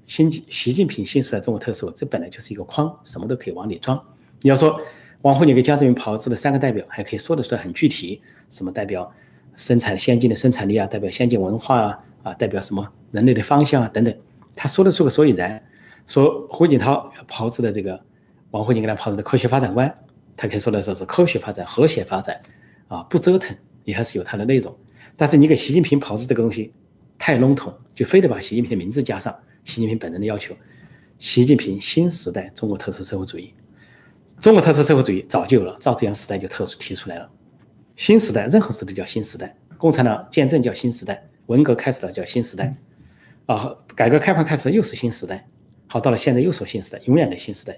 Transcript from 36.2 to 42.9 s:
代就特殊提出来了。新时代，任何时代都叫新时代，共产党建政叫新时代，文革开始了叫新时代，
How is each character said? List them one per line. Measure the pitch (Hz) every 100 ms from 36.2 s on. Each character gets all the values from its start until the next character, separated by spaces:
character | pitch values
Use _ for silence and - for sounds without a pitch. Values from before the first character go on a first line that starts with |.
| -
代 | 98
就 | 92
特 | - 92
殊 | -
提 | - -
出 | -
来 | 85
了。 | 87 _ _ _ _ _ _ -
新 | - 220
时 | -
代， | 107 104
任 | 208
何 | 202
时 | -
代 | 95
都 |
叫 | 95 156
新 | -
时 | - -
代， | - - _ -
共 | 165
产 | 151
党 | 123 104 -
建 | - 135
政 | 151
叫 | 120
新 | 98 123
时 | 117 -
代， | 101 - _ -
文 | 120
革 | 147 117
开 | 139
始 | 120 92
了 |
叫 | 95 90
新 | 123
时 | 117 -
代， | 131 135 _